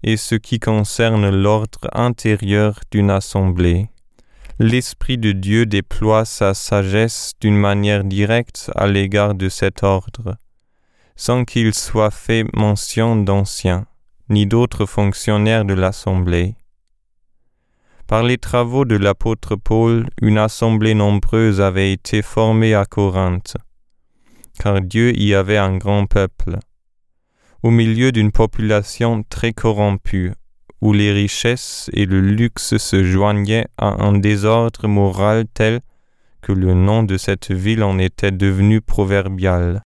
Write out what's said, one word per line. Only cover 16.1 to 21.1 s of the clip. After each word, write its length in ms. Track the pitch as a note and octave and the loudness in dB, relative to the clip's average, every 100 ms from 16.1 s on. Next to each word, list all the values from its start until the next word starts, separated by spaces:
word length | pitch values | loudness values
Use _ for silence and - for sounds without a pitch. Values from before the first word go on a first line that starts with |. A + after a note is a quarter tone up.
| F#2 F2+ F2 F2+ A2 _ _ _ _ _ _ _ _ _ _ _ _ _ _ - | -2 0 0 -2 -6 _ _ _ _ _ _ _ _ _ _ _ _ _ _ -4
Par 160 | A2 | 0
les 160 | A#2+ B2+ | 0 -2
travaux 460 | - B2 A#2+ C3 | -2 -2 0 0
de 120 | C3 G#2 | 0 2
l'apôtre 600 | G2 G2 - A2+ - G#2 | 2 0 -2 -4 -4 -4
Paul, 520 | - A2 A2+ A#2 A2+ - | 0 2 2 2 -2 0
une 160 | G#2+ G#2+ | 2 4
assemblée 560 | G#2+ - A2+ A2 G#2+ | 2 0 0 2 2
nombreuse 680 | G#2+ G#2 | 2 2